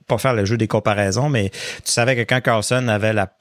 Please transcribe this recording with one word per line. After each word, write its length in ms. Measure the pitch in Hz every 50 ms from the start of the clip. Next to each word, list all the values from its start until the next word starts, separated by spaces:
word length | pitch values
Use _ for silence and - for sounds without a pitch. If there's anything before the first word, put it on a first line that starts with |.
| _
pas 100 | - 123
faire 160 | 107 - 135 123
le 120 | 107 98
jeu 120 | 98 120
des 100 | 113 113
comparaisons, 600 | 104 - 107 - 110 101 104 101 98 95 120 139 151
mais 200 | 139 113 98 98
tu 420 | - - - - - - - -
savais 240 | - 120 117 127 131
que 60 | 120
quand 200 | 110 - 127 127
Carlson 460 | - 135 117 107 104 - 123 127 123
avait 260 | 117 107 101 104 110 110
la, 180 | 107 95 - - _